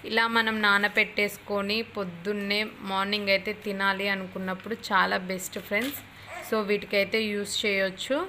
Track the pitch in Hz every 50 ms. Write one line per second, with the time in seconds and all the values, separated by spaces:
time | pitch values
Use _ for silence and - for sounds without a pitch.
0 | - 220 220 226 233 226 226 226 220 220 220 220 214 202 202 202 208 202 202 220
1 | 208 208 - - 208 202 - - - - 202 202 196 196 214 226 226 - - 214
2 | 196 180 170 170 170 202 208 208 202 196 208 208 214 214 - - - 196 190 190
3 | 190 196 208 208 202 196 196 190 190 214 208 208 - 208 196 190 196 196 196 190
4 | 196 202 196 190 190 185 - 190 190 185 185 185 - 208 226 226 - - 208 185
5 | 185 185 202 202 185 185 190 180 185 - - 208 - - 208 208 240 285 285 -
6 | - - - - - - - 359 - - 226 220 208 196 208 202 202 - - 202
7 | 196 185 220 220 220 214 208 202 202 202 - - - 214 196 196 190 190 185 190
8 | - - 262 302 359